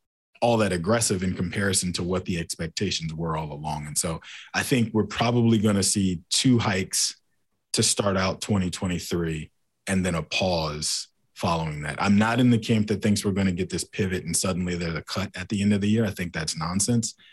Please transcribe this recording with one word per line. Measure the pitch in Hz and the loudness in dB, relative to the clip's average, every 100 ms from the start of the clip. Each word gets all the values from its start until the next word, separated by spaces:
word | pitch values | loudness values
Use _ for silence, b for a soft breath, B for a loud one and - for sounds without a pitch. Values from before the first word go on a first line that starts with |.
| _ _ _ - | _ _ _ -2
all | 120 113 | 2 4
that | 101 | 2
aggressive | 90 85 117 113 95 | 0 2 2 2 0
in | 92 87 | -2 -2
comparison | 87 104 98 92 90 | -4 -2 0 0 -2
to | 85 | -2
what | 87 92 - | -2 -2 -2
the | 85 | -4
expectations | 82 - 82 - 95 - 80 | -4 -6 -6 -4 -4 -4 -6
were | 80 82 78 | -6 -4 -4
all | 78 | -6
along. | 73 78 76 76 | -8 -6 -6 -4
And | 73 | -4
so | 85 80 B B B | -4 -4 B B B
I | 95 | -4
think | - 131 113 | 0 2 2
we're | 110 101 | 0 -2
probably | - 117 120 113 113 | 0 0 4 4 4
gonna | 107 98 | 4 2
see | 92 104 95 87 - | 2 2 0 -2 -2
two | - 131 120 | 2 4 4
hikes | 95 185 - - - - _ _ _ _ - | 4 -2 -2 -2 -2 -4 _ _ _ _ -6
to | - | 0
start | 107 - 104 95 | 2 2 2 2
out | 92 - | 0 -2
twenty | - 101 92 | -2 0 0
twenty-three | - 92 87 - 87 82 78 78 _ _ _ - | -2 -4 -4 -2 -2 -2 -4 -8 _ _ _ -2
and | 95 90 | 0 0
then | 82 | -2
a | |
pause | 76 - 95 85 78 76 78 - - _ _ | -2 0 2 2 -2 -4 -4 -6 -8 _ _
following | - 98 85 80 76 | -6 -2 0 -2 -6
that. | 76 - | -6 -4
I'm | 101 101 | 2 4
not | 110 123 | 4 4
in | 123 | 6
the | 113 | 4
camp | - 110 104 | 4 2 2
that | 98 | 0
thinks | 110 101 | 2 2
we're | 104 | 2
gonna | 95 98 | 2 0
get | 87 92 | 0 -2
this | 87 - | -4 -6
pivot | - 95 90 80 | -4 -2 -2 -4
and | 82 | -2
suddenly | 98 90 90 87 | -2 -2 -2 -4
there's | 85 80 | -4 -6
a | |
cut | - - 98 - | -6 -6 -6 -8
at | 92 | -6
the | 104 | 0
end | 101 | 2
of | 101 | 2
the | 101 | 2
year. | 110 104 | 2 0
I | |
think | 92 87 | -2 -6
that's | 85 78 - | -6 -6 -4
nonsense. | 82 92 - 240 - - b | -4 -2 2 2 0 -8 b